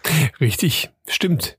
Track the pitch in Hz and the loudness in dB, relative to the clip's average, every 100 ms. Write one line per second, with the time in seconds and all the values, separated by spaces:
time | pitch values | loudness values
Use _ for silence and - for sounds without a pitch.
0 | - 160 131 - 117 - 160 - - _ | -2 2 0 0 -2 2 0 0 -4 _
1 | - - 185 160 - | -8 -4 0 0 -2